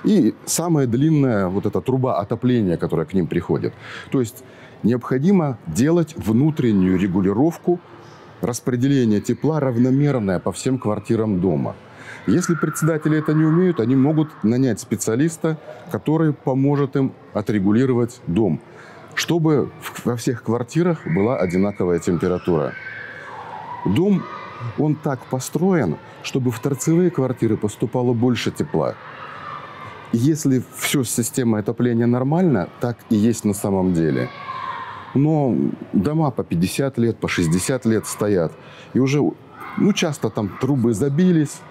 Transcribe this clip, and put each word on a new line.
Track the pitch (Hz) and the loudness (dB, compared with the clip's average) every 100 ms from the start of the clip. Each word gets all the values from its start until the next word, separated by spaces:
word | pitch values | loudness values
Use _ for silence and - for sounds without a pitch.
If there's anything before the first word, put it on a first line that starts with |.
И | - 208 107 - - | 4 4 4 0 -6
самая | - 170 160 131 | -4 0 2 2
длинная | 117 151 151 135 107 92 | 2 2 4 4 2 0
вот | 98 104 | 0 -2
эта | 98 | -2
труба | - 131 127 82 | -2 0 0 0
отопления, | 98 117 123 123 98 80 | -2 -2 2 2 2 0
которая | 85 82 80 | -2 -2 -2
к | |
ним | 95 78 | -2 0
приходит. | 82 - 80 113 - - - - | -2 0 -2 -2 -8 -18 -18 -4
То | 143 | -2
есть | 113 - - - - - | -2 -6 -20 -20 -20 -4
необходимо | 101 120 - 131 156 202 151 117 - | 0 0 -2 0 2 2 2 -4 -6
делать | 78 139 170 160 - | 0 2 2 0 -4
внутреннюю | 90 113 151 151 123 104 92 92 | 0 2 2 2 2 4 4 2
регулировку, | 98 90 95 101 156 170 - 175 - - - - - - | 2 2 0 2 0 0 -2 -2 -4 -20 -20 -20 -20 -8
распределение | - 120 - 123 131 139 117 104 | -6 -4 -4 0 2 4 4 2
тепла | - 117 135 156 | 0 -2 0 0
равномерное | 135 117 127 135 147 131 101 87 | 0 2 2 4 2 2 0 0
по | 98 | -2
всем | 92 131 131 | -4 -2 -2
квартирам | 107 104 - 113 110 95 | -2 -4 -2 0 2 2
дома. | 92 76 64 - - - - - - | 2 0 -2 -8 -18 -20 -18 -8 0
Если | 170 180 160 | 0 2 0
председатели | 160 - 156 160 151 156 | 0 0 0 0 0 0
это | 151 | 2
не | 156 156 | 2 4
умеют, | 160 185 170 | 4 2 2
они | 113 135 | 2 4
могут | 135 156 156 - | 4 2 0 0
нанять | 104 120 135 101 | 0 2 2 0
специалиста, | - 104 - 113 165 165 165 156 - - - | -4 -4 -2 0 0 0 -4 -4 -10 -18 -8
который | 110 - 156 160 | -6 -2 2 2
поможет | 143 - 131 139 143 139 139 | 0 -2 0 2 2 0 0
им | 131 - - | -2 -4 -8
отрегулировать | 101 101 104 95 107 131 120 120 - - | -6 -2 0 2 4 4 2 0 -4 -4
дом, | 85 107 71 - - - - - - | 0 2 0 -6 -20 -20 -20 -12 -8
чтобы | - 160 160 147 80 - | -2 0 2 2 0 -6
в-, | - - - | -16 -6 -4
во | 120 | -2
всех | 139 117 | -4 -4
квартирах | - 117 123 160 175 165 - | -2 -4 -2 0 0 0 -2
была | 82 104 131 | 0 2 0
одинаковая | 92 90 101 101 92 87 | 0 2 0 0 0 0
температура. | - 87 92 90 - 82 67 - - - - - - - - - - - 80 | 0 0 0 0 0 0 0 -6 -14 -14 -14 -16 -16 -16 -14 -14 -14 -8 -2
Дом, | 107 190 185 - - - - 120 - | 0 2 0 -2 -14 -16 -12 -12 -4
он | 151 151 | -2 -2
так | 151 131 - | -4 -6 -6
построен, | 131 - 151 185 180 98 73 - - | -6 -4 -2 2 2 0 -4 -10 -16
чтобы | - 135 127 | -6 -2 -2
в | 120 | -2
торцевые | 143 143 - 165 180 | -4 -4 0 2 2
квартиры | 160 131 - 113 107 | 0 -2 0 0 0
поступало | 107 - 127 127 123 | -2 -4 -4 0 0
больше | 120 127 117 - | 2 2 2 -2
тепла. | - 92 85 65 - - - - - - - - - - - - | -4 -2 0 -2 -4 -14 -18 -16 -16 -14 -14 -16 -16 -18 -18 -4
Если | 117 131 151 143 131 - - | 0 2 2 2 0 -2 -8
все | - 151 | -4 -2
с | 117 | -2
системой | - 117 - 117 107 | -2 -2 0 0 0
отопления | 104 117 123 117 120 | -2 0 0 2 2
нормально, | 123 131 160 185 117 82 - | 2 2 2 4 2 0 -4
так | 123 117 - | -6 -6 0
и | 110 | 2
есть | 110 117 107 | 2 2 0
на | |
самом | 98 107 98 92 | -2 0 2 2
деле. | 85 80 65 62 - - - - - - - - | 2 2 0 -4 -8 -12 -10 -8 -10 -12 -14 -4
Но | 127 147 156 139 85 69 - - | 0 2 2 2 0 -2 -4 -2
дома | 117 101 156 151 | 0 0 0 0
по | - | -2
пятьдесят | 95 85 92 - 139 123 | -4 -2 -2 0 -4 0
лет, | 117 110 | 0 0
по | 85 | -4
шестьдесят | - 82 87 90 131 113 | 0 2 0 0 -2 2
лет | 110 - | 0 -2
стоят. | - 104 98 78 - - - - | -4 0 2 0 -4 -20 -20 -4
И | 117 | 0
уже, | 131 143 123 - - - - - | 2 2 0 -2 -18 -18 -12 0
ну, | 190 | 0
часто | 202 170 143 113 | 2 -2 -2 -4
там | 110 101 87 | -2 -6 -2
трубы | 131 143 117 | -2 2 2
забились | 107 143 139 185 165 143 - - | 2 0 4 4 4 2 -4 -18